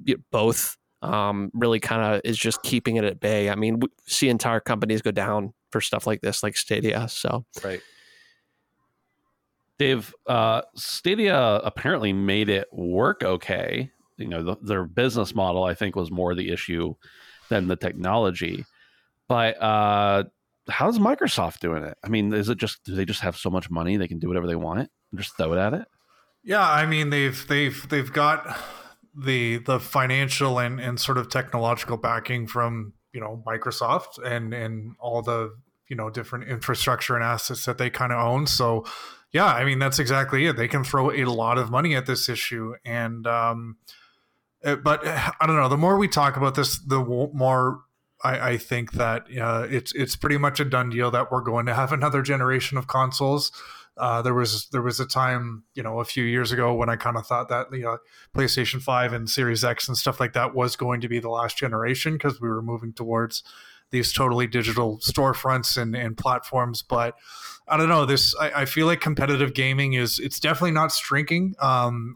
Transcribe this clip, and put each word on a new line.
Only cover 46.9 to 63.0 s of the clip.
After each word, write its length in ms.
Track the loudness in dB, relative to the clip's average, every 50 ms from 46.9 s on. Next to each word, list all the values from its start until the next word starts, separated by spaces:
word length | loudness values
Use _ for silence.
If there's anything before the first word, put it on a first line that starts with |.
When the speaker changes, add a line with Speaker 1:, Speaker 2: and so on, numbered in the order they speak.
| 0 0
Speaker 3:
w-, 320 | 2 0 0 0 -2 -2 0
more 480 | 2 4 4 4 4 4 2 0 -2 -8 _ _ _ _ _ _ -4 -2
I, 260 | -2 0 0 0 0
I 60 | 0 -2
think 360 | -2 -2 -4 -4 -2 -2 -2
that, 340 | -2 0 0 0 -2 -6 -8 -6 -4
uh, 260 | -2 0 0 0 -2 -2
it's, 240 | -2 -4 -4 -4 -4
it's 200 | -4 -2 -2 -2
pretty 220 | -2 0 0 2 2
much 220 | 2 2 2 0
a 60 | 0
done 240 | 0 2 0 0 0
deal 200 | 0 0 0 2
that 200 | 2 0 0 0
we're 100 | -2 -2
going 240 | 0 0 0 0 0 0
to 60 | 0
have 180 | 0 0 0
<laughs> 80 | 0 0
another 220 | 2 2 2 2
generation 560 | 2 2 0 2 2 2 2 0 0 -2 -2 -2
of 100 | -2 0
consoles. 640 | 2 2 2 2 2 2 2 2 2 2 0 -2 -4 -8 -14 -18 -18 -20 -20 -18 _ -4
Uh, 240 | -2 0 0 2
there 120 | 2 2 2
was, 360 | 2 2 2 0 -2 -4 -4
there 120 | -2 -2
was 180 | 0 0 -2 -2
a 40 | -4
time, 580 | -2 0 0 2 2 0 0 -2 -6 -8 -10 -14 _ _
you 100 | -8 -6
know, 160 | -4 -4 -4
a 60 | -4
few 180 | -2 -2 0 0
years 280 | 2 2 2 2 0 0
ago 200 | 2 2 2 2
when 140 | 2 0 0
I 60 | 0
kinda 260 | 0 -2 -2 -2 -2
thought 280 | -4 -2 -2 -2 -2 -2
that, 180 | -2 -4 -4 -4 -8
you 80 | -6 -4
know, 140 | -4 -4 -6 -8 _ _ -20 -18 _ -2
PlayStation 480 | 0 2 2 2 2 0 0 -2 -4
five 300 | -2 0 0 2 2 0
and 180 | -2 -4 -4 -2
Series 340 | -2 0 0 2 2 2 0
X 240 | 0 0 -2 -4 -4
and 80 | -2 -2
stuff 220 | 0 0 0 0
like 120 | -2 -2 0
that 220 | 0 0 0 0
was 200 | 0 0 0 0 -2
going 240 | -2 -2 -2 -2
to 80 | -2 -2
be 100 | -2 -2
the 100 | -2 -2
last 280 | -2 -2 -2 -2 -2 -4
generation 600 | -4 -2 -2 0 0 0 0 0 0 -2 -2 0
'cause 220 | 0 -2 -2 -2
we 80 | -2 -2
were 140 | -2 -2
moving 320 | -2 -4 -4 -6 -6 -8 -8
towards 500 | -8